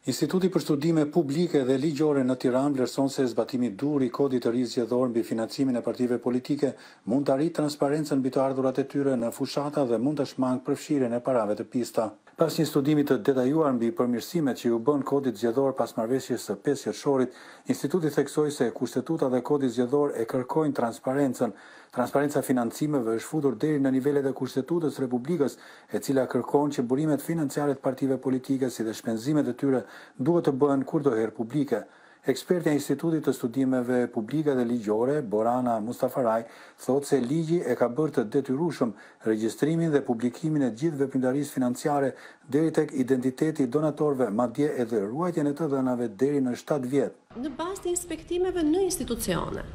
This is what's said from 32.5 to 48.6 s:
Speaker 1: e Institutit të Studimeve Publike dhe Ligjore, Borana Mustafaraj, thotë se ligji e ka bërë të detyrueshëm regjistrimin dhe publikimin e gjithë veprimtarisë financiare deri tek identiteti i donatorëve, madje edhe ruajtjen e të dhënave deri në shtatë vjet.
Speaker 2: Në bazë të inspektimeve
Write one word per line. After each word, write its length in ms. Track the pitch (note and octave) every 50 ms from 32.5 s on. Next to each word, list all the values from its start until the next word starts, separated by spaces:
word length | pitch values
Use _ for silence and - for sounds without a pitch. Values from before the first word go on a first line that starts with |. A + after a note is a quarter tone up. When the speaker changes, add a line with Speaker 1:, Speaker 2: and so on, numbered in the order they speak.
| F#3 F3 D#3 D#3+ D3
Speaker 1:
e 20 |
Institutit 480 | C#3 C#3+ - C#3+ C#3 - E3+ D#3+ D#3 D3
të 80 | C#3+ B2+
Studimeve 680 | - - A#2+ A2+ C3 C3+ C3 C3 B2+ B2 A#2+ B2+ B2 B2 A#2+ -
Publike 400 | A#2+ G#2+ G#2 - D#3 D#3 D3 C3+
dhe 140 | B2+ B2
Ligjore, 560 | A#2 A#2+ B2 G#2+ G#2 G#2 A2 A#2+ C3 D3 D3+ C#3
Borana 540 | G2+ G2 G#2+ A2 A#2 A#2+ B2+ B2 B2 A#2 A2
Mustafaraj, 600 | G#2 A#2 B2+ - - B2 - D3 B2+ A2+ A2 A2+ A#2+ - - - - - - _ -
thotë 260 | - B2+ C#3+ C#3+ -
se 100 | D3 C3+ B2
ligji 380 | A#2+ D3 E3 E3 D#3 E3 F3 F3+
e 80 | - B2 -
ka 80 | B2+ A#2
bërë 300 | A#2+ C#3+ D#3 D3+ D3+ -
të 60 | A#2 G#2+ -
detyrueshëm 580 | C#3+ C3 - B2+ C#3 E3+ A#2 - - C3+ A#2 G2+ - - - - _ -
regjistrimin 640 | A2+ A2 G#2+ A2 A2 G#2+ - C#3 D3 E3 E3 E3 E3 D3
dhe 80 | C#3 C#3
publikimin 600 | - B2+ A2+ B2 B2 B2 - - D#3 D#3 D3 C#3
e 40 | B2 G#2+
gjithë 240 | A2 C#3+ E3+ D3+ C#3 C#3
veprimtarisë 500 | C3 C3+ C3+ B2+ B2+ C3 D3 C#3+ C#3 -
financiare 560 | C3+ B2+ B2 B2 - - D#3 C#3+ C#3+ C#3+ C3 - - - - - _ _
deri 300 | - - D3 D#3+ D#3+ D#3
tek 180 | - A#3 - -
identiteti 720 | C3 B2+ A#2 C3+ C3 B2 C3 B2+ - D#3 D#3+ D3+ - C#3
i 60 | A#2+
donatorëve, 580 | A#2 D3 D#3 D3+ C#3+ - D#3 D3+ C#3+ B2+ C3 G#2+
madje 400 | G2 A2+ B2 A#2+ A2+ C3+ C#3+ D3+ C#3+ C3 A#2+
edhe 180 | A2 A#2+ G#2+ G2
ruajtjen 420 | G2+ A#2+ D3+ F3+ F3+ E3 E3 D3 C#3+
e 80 | C#3+
të 160 | D3 D#3+ D3+ C#3
dhënave 400 | C3+ C3 B2+ B2+ A#2+ B2 A2+ G2 G2
deri 220 | C3 C#3 D3 C#3+ C3
në 140 | B2 A#2+ A#2
shtatë 320 | - - D#3+ D3 B2+ B2 C#3
vjet. 260 | C#3 A#2 F#2+ - - _ _ -
Speaker 2:
Në 220 | A3+ B3+ D#4 B3+
bazë 280 | - D#4+ F4+ G4 F#4+ -
të 100 | F4+ F4
inspektimeve 720 | F4 - - D#4+ D#4+ - - E4+ F4+ F#4 F#4 F4+ F4+